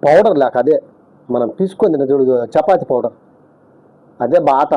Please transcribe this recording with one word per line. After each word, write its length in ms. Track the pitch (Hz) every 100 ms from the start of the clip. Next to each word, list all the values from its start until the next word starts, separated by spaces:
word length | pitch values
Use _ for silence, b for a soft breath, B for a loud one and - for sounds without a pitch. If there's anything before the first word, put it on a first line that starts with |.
| 143
పౌడర్ 320 | 160 214 160
లేక, 200 | 127 123
అదే 240 | 123 151 - _ _ _ _
మనం 220 | 123 117 -
తీసుకొని 380 | 190 190 220 151
తిన్న 140 | 135
చూడు 120 | 139
చపాతీ 640 | 131 127 117 160 151 185 170
పౌడర్, 260 | 127 117 - _ _ _ _ _ _ _ _ _ _
అదే 180 | 120 170
బాట 340 | 147 135 147